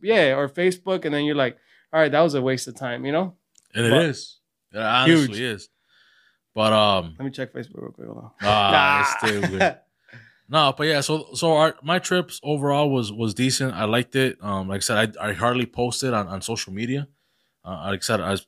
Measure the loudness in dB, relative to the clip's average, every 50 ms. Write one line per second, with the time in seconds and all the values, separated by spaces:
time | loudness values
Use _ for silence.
0 | -2 0 4 4 4 4 4 2 -2 -4 -2 0 0 0 0 0 -4 -4 -4 -2
1 | -2 -2 -2 -2 -2 0 0 0 0 -2 -2 _ _ _ _ _ _ _ 0 2
2 | 2 4 4 4 2 4 2 0 0 0 -2 -2 -4 -10 -12 -10 -10 -8 -8 -8
3 | -6 -4 -2 -2 -2 -4 -8 _ _ _ _ _ _ _ -4 0 2 4 4 4
4 | 4 2 -2 -6 -10 -18 -20 _ _ _ _ _ _ _ -8 -4 -2 0 2 4
5 | 6 6 6 6 4 2 -2 -4 -6 -6 -6 -8 -12 -18 _ _ _ _ _ _
6 | _ _ _ _ _ _ _ _ _ _ -4 0 2 4 4 6 6 4 4 2
7 | 0 -4 -8 -10 -12 -10 -10 -10 -12 -10 -10 -12 -14 -14 -14 -16 -14 -16 -16 -16
8 | -16 -16 -16 -16 -18 -20 -12 -4 0 2 2 4 4 4 4 4 4 4 4 2
9 | 2 0 0 -2 -2 -2 -2 0 -2 -2 0 2 2 0 0 -2 _ _ _ _
10 | _ _ -20 -20 -20 -20 _ _ _ -2 2 2 2 2 2 0 0 0 0 0
11 | 0 0 -2 -4 -4 -6 -8 -2 0 2 4 4 4 2 2 -2 -4 -2 -2 -2
12 | -2 0 0 -2 -2 -2 -8 -10 -6 -4 -4 -2 0 0 2 2 2 2 2 0
13 | -2 -2 -4 -4 -4 -2 -2 0 0 0 0 0 -2 -2 -4 -2 -2 0 0 0
14 | 0 0 0 0 0 0 -2 -4 -8 -6 -4 -4 -4 -4 -6 -4 -4 -2 0 2
15 | 0 0 -2 -4 -6 -6 -4 0 0 0 0 0 -4 -4 -4 -4 -4 -4 -2 -4
16 | -4 -2 -2 -2 -2 -4 -6 -8 -8 -8 -8 -8 -8 -10 -8 -6 -4 -4 -4 -4
17 | -6 -8 _ _ _ _ _ _ _ _ _ _ -14 -12 -12 -10 -6 -6 -6 -6
18 | -4 -2 -2 -2 -2 -2 -4 -6 -6